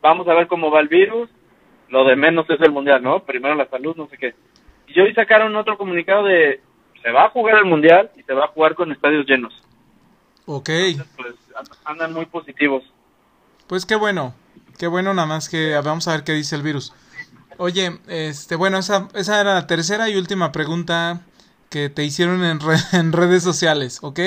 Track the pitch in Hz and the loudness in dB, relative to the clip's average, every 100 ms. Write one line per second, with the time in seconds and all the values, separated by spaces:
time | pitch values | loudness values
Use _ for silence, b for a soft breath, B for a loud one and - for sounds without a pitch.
0 | 151 165 175 170 170 180 160 156 151 170 | 4 2 4 2 2 -2 2 2 4 4
1 | 196 226 233 _ _ _ _ _ _ 131 | 4 0 -8 _ _ _ _ _ _ 2
2 | 135 131 151 165 160 156 160 143 143 131 | 4 4 4 2 0 0 0 0 2 2
3 | 127 175 - 127 135 151 131 127 143 165 | 2 -2 -4 -6 -4 -2 -4 -6 -8 -10
4 | 151 131 127 - _ _ _ _ _ - | -14 -10 -10 -10 _ _ _ _ _ 2
5 | 202 226 214 220 214 214 214 208 196 175 | 4 4 4 4 4 -2 -4 -4 -4 -4
6 | 165 196 202 180 151 135 _ _ _ _ | 0 2 4 4 4 2 _ _ _ _
7 | 117 120 220 254 220 214 190 160 156 175 | 0 4 4 2 4 4 4 4 6 6
8 | 214 _ - 135 151 156 156 156 170 139 | 4 _ -6 -2 -2 0 0 0 -6 -2
9 | 147 151 135 131 117 - _ _ _ _ | 0 0 0 -2 -2 -16 _ _ _ _
10 | _ _ _ _ - 143 - 165 190 147 | _ _ _ _ -12 -10 -4 -2 -2 -4
11 | 135 - 123 120 _ - 139 _ 151 156 | -12 -16 -16 -16 _ -20 -18 _ -14 -8
12 | 165 165 165 170 156 135 147 135 - _ | -8 -8 -10 -12 -14 -4 -2 -2 -6 _
13 | _ _ _ _ _ _ _ 185 185 214 | _ _ _ _ _ _ _ -8 -4 -2
14 | 208 190 131 - _ _ _ _ 170 180 | 0 -2 -6 -10 _ _ _ _ -4 -2
15 | 190 196 156 156 - 165 156 147 143 160 | -2 -2 -2 -6 -6 -4 -2 -2 -2 -4
16 | 165 156 151 156 147 151 147 143 131 B | -4 -4 -2 -4 -4 -6 -6 -6 -10 B
17 | B B B B _ - 180 180 185 165 | B B B B _ -8 -6 -4 -6 -8
18 | - 165 156 143 - 165 190 190 185 196 | -12 -8 -8 -10 -8 -2 -2 -2 -2 -2
19 | 196 208 196 208 202 190 147 165 165 214 | -2 -8 -2 0 2 0 0 -4 -2 -2
20 | 226 196 175 196 165 165 151 170 170 170 | -2 -2 -4 -4 -4 -4 -4 -6 -4 -4
21 | 170 170 _ b b b _ 147 143 147 | -4 -6 _ b b b _ -6 -6 -4
22 | 147 147 175 180 175 156 156 160 170 185 | -6 0 0 0 -2 -2 0 0 2 0
23 | 165 165 175 185 180 165 165 151 127 - | 2 2 4 4 2 0 0 0 -4 -10
24 | 147 139 | -12 -4